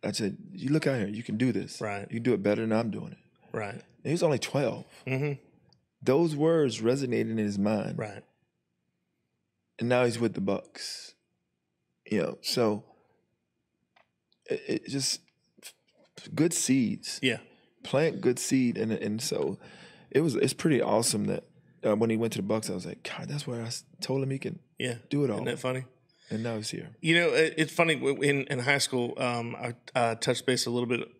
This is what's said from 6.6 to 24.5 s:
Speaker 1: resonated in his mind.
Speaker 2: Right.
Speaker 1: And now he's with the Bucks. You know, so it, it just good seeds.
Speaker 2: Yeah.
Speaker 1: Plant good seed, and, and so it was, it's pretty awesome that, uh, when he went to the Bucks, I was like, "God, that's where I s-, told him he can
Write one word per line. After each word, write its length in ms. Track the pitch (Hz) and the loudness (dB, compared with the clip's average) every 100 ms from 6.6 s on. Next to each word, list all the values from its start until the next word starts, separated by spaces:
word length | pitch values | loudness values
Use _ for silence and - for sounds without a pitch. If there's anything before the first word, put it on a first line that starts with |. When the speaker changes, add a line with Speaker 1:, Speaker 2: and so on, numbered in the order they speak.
| 143 110 | 2 2
Speaker 1:
resonated 500 | 110 139 131 113 113 | 2 2 0 0 0
in 80 | 113 | 0
his 200 | 104 101 | 0 2
mind. 400 | 101 110 101 87 | 2 2 -2 -4
Speaker 2:
Right. 260 | 110 98 - _ _ _ _ _ _ _ _ _ _ _ _ _ _ - | -8 -10 -18 _ _ _ _ _ _ _ _ _ _ _ _ _ _ -6
Speaker 1:
And 100 | 117 | 2
now 160 | 123 | 4
he's 140 | 123 113 | 4 2
with 160 | 117 | 0
the 60 | - | 0
Bucks. 760 | 98 98 - - - - - _ _ _ _ _ _ _ _ _ - | -2 -2 -4 -14 -12 -12 -16 _ _ _ _ _ _ _ _ _ -4
You 80 | 107 | -2
know, 160 | 69 - | 0 -4
so 420 | - - 113 104 - _ _ _ _ _ _ _ _ _ _ _ _ _ _ _ - | -4 2 2 2 -6 _ _ _ _ _ _ _ _ _ _ _ _ _ _ _ -8
it, 120 | - - | -8 -4
it 200 | - - | -6 -4
just 320 | 139 135 - _ _ _ _ - _ _ _ _ - - | -4 -2 -4 _ _ _ _ -20 _ _ _ _ -20 -12
good 180 | 143 165 | 0 2
seeds. 680 | 165 - 135 110 110 - - | 2 2 4 2 -2 -8 -2
Speaker 2:
Yeah. 160 | 131 117 - _ _ _ | -2 -2 -8 _ _ _
Speaker 1:
Plant 360 | - 131 160 101 | -2 2 2 2
good 180 | 123 127 | 0 0
seed, 380 | - 135 123 104 | 0 2 2 0
and, 140 | 110 | -2
and 280 | 110 107 107 | -2 -2 -4
so 380 | 127 - 71 - - - - - - | -4 -2 -2 -4 -12 -20 -20 -20 0
it 100 | 131 | 2
was, 160 | 160 117 | 2 2
it's 160 | 135 | 0
pretty 280 | - 170 131 | 2 2 4
awesome 440 | - 110 120 107 | 4 4 4 0
that, 200 | 104 90 - _ _ _ | 0 -4 -6 _ _ _
uh, 120 | 110 104 | 0 2
when 140 | 113 | 2
he 60 | 110 | 2
went 160 | 113 | 0
to 40 | 113 | -2
the 40 | |
Bucks, 260 | 98 110 107 | -2 -2 -2
I 40 | |
was 120 | 92 87 | -6 -8
like, 160 | 92 | -12
"God, 260 | - - - | -12 -10 -8
that's 160 | 147 - | -8 -6
where 140 | 120 | -8
I 40 | 113 | -8
s-, 180 | 127 - _ | -10 -12 _
told 220 | - 135 | -4 -2
him 80 | 131 | -2
he 80 | 135 | -4
can 220 | 123 | -6